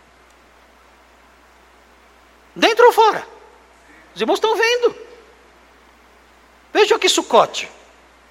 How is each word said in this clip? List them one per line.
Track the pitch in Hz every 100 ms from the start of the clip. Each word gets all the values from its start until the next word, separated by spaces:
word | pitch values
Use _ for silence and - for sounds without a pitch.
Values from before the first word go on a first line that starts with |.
| _ _ _ _ _ _ _ _ _ _ _ _ _ _ _ _ _ _ _ _ _ _ _ _ _
Dentro | - 339 453 480
ou |
fora? | 427 440 151 - - - - _ _ _ - -
Os | -
irmãos | 220 -
estão | 440 403
vendo. | 453 494 480 - - - - - _ _ _ _ _ _ _ _ _ _ _ _ _
Vejam | 359 415 453
aqui | 370
Sucote. | - - 226 156 - - - - _ _ _ _